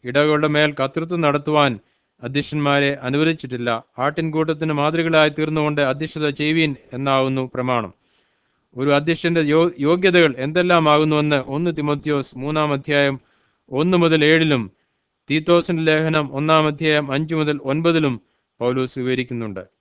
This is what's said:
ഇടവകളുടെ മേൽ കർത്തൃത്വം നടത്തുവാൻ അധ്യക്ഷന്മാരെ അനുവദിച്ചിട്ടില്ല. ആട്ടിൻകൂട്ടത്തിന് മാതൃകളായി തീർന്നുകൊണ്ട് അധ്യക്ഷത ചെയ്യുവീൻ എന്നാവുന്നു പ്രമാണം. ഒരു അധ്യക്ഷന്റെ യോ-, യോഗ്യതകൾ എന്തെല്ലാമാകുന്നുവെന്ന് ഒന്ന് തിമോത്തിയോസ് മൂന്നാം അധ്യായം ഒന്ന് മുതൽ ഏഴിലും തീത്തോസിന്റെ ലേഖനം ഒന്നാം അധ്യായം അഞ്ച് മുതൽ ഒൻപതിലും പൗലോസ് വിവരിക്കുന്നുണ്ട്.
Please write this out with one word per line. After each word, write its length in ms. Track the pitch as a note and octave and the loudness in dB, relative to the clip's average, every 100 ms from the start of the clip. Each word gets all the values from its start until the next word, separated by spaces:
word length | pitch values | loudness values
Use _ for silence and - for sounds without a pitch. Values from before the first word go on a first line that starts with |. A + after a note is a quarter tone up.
ഇടവകളുടെ 440 | B2 C3 D3+ D3+ D3+ | 0 0 2 2 2
മേൽ 240 | D3 D3+ | 2 0
കർത്തൃത്വം 480 | C#3+ C3+ E3 E3 F3 | 0 -4 -4 -4 0
നടത്തുവാൻ 580 | D3+ C#3+ C#3+ D3+ C#3+ G#2+ _ _ _ _ | 0 0 0 2 2 0 _ _ _ _
അധ്യക്ഷന്മാരെ 720 | A#2+ C#3 C3 D3+ C#3+ C#3+ C#3 | -6 -6 -4 -2 0 2 0
അനുവദിച്ചിട്ടില്ല. 920 | C#3 C3 C#3+ D#3+ D#3+ C3 B2 A#2+ A2+ - - | -2 -4 -2 0 -2 -8 -6 -4 -4 -8 -6
ആട്ടിൻകൂട്ടത്തിന് 720 | C#3 D3+ D#3+ D#3 D#3+ D#3 D#3+ | -4 -4 -4 -2 -4 -4 -4
മാതൃകളായി 560 | D3 D3 E3 E3 D#3+ D3+ | -2 -2 -2 0 2 2
തീർന്നുകൊണ്ട് 520 | C#3+ D#3 D#3 D3+ D3+ | 0 -4 0 -2 0
അധ്യക്ഷത 480 | C#3 C#3 D#3+ D#3+ D3+ | -2 -2 -6 -4 -6
ചെയ്യുവീൻ 480 | C#3+ D3+ D#3+ D#3 C3 _ | -2 -2 0 0 -2 _
എന്നാവുന്നു 580 | B2 C#3 C3+ C3+ C3 C3 | -6 0 0 0 -2 -4
പ്രമാണം. 400 | - B2+ B2 G2+ _ _ _ _ _ _ _ _ A#2+ | -4 -2 -2 -4 _ _ _ _ _ _ _ _ -6
ഒരു 180 | C#3 | 2
അധ്യക്ഷന്റെ 460 | C#3+ D3+ E3 E3+ E3+ | 2 2 -2 0 0
യോ-, 320 | D3+ D3+ E3+ E3+ | 2 2 2 0
യോഗ്യതകൾ 560 | C#3+ F3+ F#3 F3+ D#3+ B2+ | 0 2 4 4 4 2
എന്തെല്ലാമാകുന്നുവെന്ന് 1000 | C3+ E3 F3 F3 D#3 D3 D#3 D3+ D3+ C#3+ | -4 -2 2 4 4 4 4 2 2 0
ഒന്ന് 400 | B2+ C#3 F3 D3+ | -2 -4 -4 -4
തിമോത്തിയോസ് 600 | D3 D3 D3+ D3 C3 B2+ | -4 -4 -2 -4 -4 -10
മൂന്നാം 340 | C#3 D#3 D3+ | -6 -2 -2
അധ്യായം 480 | C#3 C#3 C#3+ C#3+ C3+ _ _ _ _ _ | -2 -2 0 0 -2 _ _ _ _ _
ഒന്ന് 260 | C3+ E3+ F3+ | -2 2 2
മുതൽ 280 | E3+ D#3+ | 4 4
ഏഴിലും 480 | D3+ D#3+ D#3+ C3+ G2+ _ _ _ _ _ _ | 4 4 4 0 -2 _ _ _ _ _ _
തീത്തോസിന്റെ 520 | D#3 D#3+ F3 E3+ E3+ | -4 2 2 2 0
ലേഖനം 500 | D#3+ D#3 D#3+ D#3 C#3+ | 2 2 2 0 -2
ഒന്നാം 340 | C3+ D#3 D#3+ D#3 | -4 2 4 2
അധ്യായം 460 | D3 D#3+ D3+ C#3+ | 0 0 0 0
അഞ്ച് 220 | C#3 D#3 | -4 -2
മുതൽ 260 | D#3+ D3+ D3 | -2 -2 -2
ഒൻപതിലും 580 | C#3 D3 E3 E3 D3+ A#2 _ _ _ _ | -2 0 2 2 0 -2 _ _ _ _
പൗലോസ് 380 | A#2+ C3 B2+ - | -2 -2 -4 -4
വിവരിക്കുന്നുണ്ട്. 800 | B2+ B2+ B2+ A#2+ A2+ F#2 F2+ _ | -4 -4 -4 -8 -8 -10 -14 _